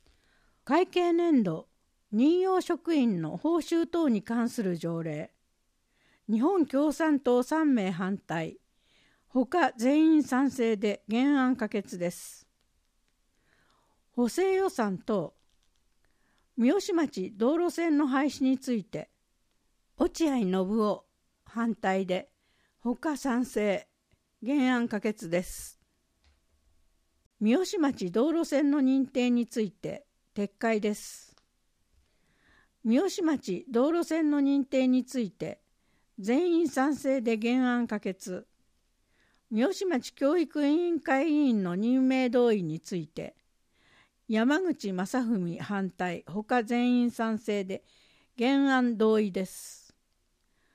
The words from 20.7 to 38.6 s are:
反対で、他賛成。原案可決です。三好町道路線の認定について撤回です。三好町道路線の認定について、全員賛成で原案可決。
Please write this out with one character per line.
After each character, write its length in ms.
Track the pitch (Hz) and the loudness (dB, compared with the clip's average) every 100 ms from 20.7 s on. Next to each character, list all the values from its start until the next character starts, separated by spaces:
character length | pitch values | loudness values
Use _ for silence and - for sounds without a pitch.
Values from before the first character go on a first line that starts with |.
| 220 208 - - _ _ _ - | 0 0 -2 -8 _ _ _ -12
反 300 | 233 233 - | -4 -4 -2
対 320 | 190 190 185 | 0 0 0
で、 240 | 180 - _ _ _ _ _ | -4 -6 _ _ _ _ _
他 360 | 233 240 320 277 | -6 -4 -4 -4
賛 300 | 277 240 226 | -2 -2 -2
成。 420 | 214 208 180 - _ _ _ _ - | -2 -2 -2 -6 _ _ _ _ -12
原 300 | 226 294 254 | -2 0 2
案 140 | 247 233 | 2 0
可 120 | 208 | -2
決 300 | 220 214 170 | -4 -6 -4
で 140 | 175 | -4
す。 360 | 180 - - - _ _ _ _ _ _ _ _ _ _ _ _ _ _ _ - | -4 -12 -16 -20 _ _ _ _ _ _ _ _ _ _ _ _ _ _ _ -2
三 120 | 214 | 2
好 260 | 320 370 392 | 2 0 0
町 340 | 277 - 185 | -2 -2 -4
道 200 | 208 302 | 0 0
路 120 | 330 | 0
線 280 | 320 277 285 | 0 0 2
の 100 | 294 | 2
認 240 | 262 269 262 | 2 2 0
定 240 | 254 247 | -2 0
に 160 | 240 226 | 0 -2
つ 160 | 233 | -4
い 80 | 202 | -6
て 380 | - 156 - _ _ _ | -6 -12 -12 _ _ _
撤 160 | - 202 - | -8 -8 -4
回 240 | 226 220 | -2 0
で 140 | 208 208 | -2 -4
す。 400 | - - - _ _ _ _ _ _ _ _ _ _ _ _ _ _ _ | -10 -20 -20 _ _ _ _ _ _ _ _ _ _ _ _ _ _ _
三 120 | 220 254 | 0 2
好 260 | 381 - | 2 0
町 460 | 320 285 - 180 - | -2 -2 -4 -8 -4
道 220 | 233 285 | 0 2
路 120 | 339 | 0
線 280 | 311 320 302 | -2 0 0
の 100 | 294 | 2
認 220 | 277 277 | 2 0
定 240 | 254 262 254 | 0 0 2
に 180 | 254 254 | 2 0
つ 140 | 262 | -4
い 100 | 196 | -6
て、 320 | - 160 - _ _ _ _ _ - | -6 -12 -12 _ _ _ _ _ -10
全 340 | 196 269 359 | -2 0 2
員 160 | 339 320 | 2 0
賛 280 | 262 277 269 | 0 0 0
成 260 | 269 269 | -2 -2
で 160 | 226 220 | 0 -2
原 320 | 233 254 254 | 0 0 0
案 160 | 240 233 | 0 -2
可 120 | 208 | -6
決。 480 | 196 185 - 185 - _ | -6 -8 -10 -12 -14 _